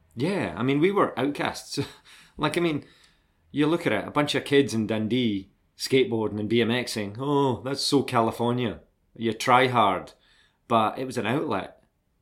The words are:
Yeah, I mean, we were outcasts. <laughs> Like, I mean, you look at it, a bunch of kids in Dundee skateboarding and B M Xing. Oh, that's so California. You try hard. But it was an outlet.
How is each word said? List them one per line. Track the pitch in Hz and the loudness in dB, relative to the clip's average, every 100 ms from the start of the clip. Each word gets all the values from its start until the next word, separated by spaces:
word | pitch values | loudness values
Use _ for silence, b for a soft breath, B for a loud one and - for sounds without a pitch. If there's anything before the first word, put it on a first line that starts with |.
| _ | _
Yeah, | 113 160 190 98 80 | -6 -4 -2 -4 -4
I | |
mean, | 127 143 | 0 2
we | 180 | 2
were | 202 139 - | 2 0 0
outcasts. | 139 143 147 - - 147 | -4 -2 -6 -6 -10 -8
<laughs> | - - - - - - | -8 -10 -20 -20 -20 -6
Like, | 151 170 | -2 0
I | |
mean, | 170 147 b b b b b b _ | -2 -2 b b b b b b _
you | 135 151 | 0 2
look | 170 131 | 2 0
at | |
it, | 104 92 | -2 -2
a | |
bunch | 147 147 135 | -2 0 -2
of | |
kids | - 143 139 | 4 4 4
in | 110 104 | 0 -2
Dundee | 110 107 127 117 98 98 _ _ - | -2 0 0 0 -2 -8 _ _ -12
skateboarding | - 135 113 113 107 107 | 0 2 2 0 -2 -4
and | 104 | 0
B | 117 | 2
M | 110 | 2
Xing. | 123 117 113 101 110 | 0 -2 -6 -6 -6
Oh, | 139 143 139 107 | -2 2 2 0
that's | 123 139 | -6 -4
so | - 143 | 0 0
California. | - 123 113 - 117 123 117 82 _ _ _ - | 2 2 0 0 -2 0 -2 -6 _ _ _ -4
You | 113 | -4
try | 107 - 123 127 | -2 4 4 6
hard. | 123 101 90 - _ b b b b - | 4 2 2 -6 _ b b b b 0
But | 117 107 120 | 2 2 -2
it | 131 | -6
was | 120 | -4
an | 104 | -2
outlet. | 139 160 98 - - _ _ _ _ | -2 -2 -4 -6 -16 _ _ _ _